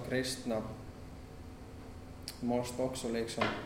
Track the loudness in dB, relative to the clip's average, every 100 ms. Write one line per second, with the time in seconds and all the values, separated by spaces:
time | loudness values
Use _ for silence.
0 | 4 2 2 0 2 2 2 -4 -8 -10
1 | -10 -10 -10 -10 -10 -10 -10 -10 -10 -10
2 | -10 -8 -8 0 4 4 4 2 2 2
3 | 2 2 2 4 4 2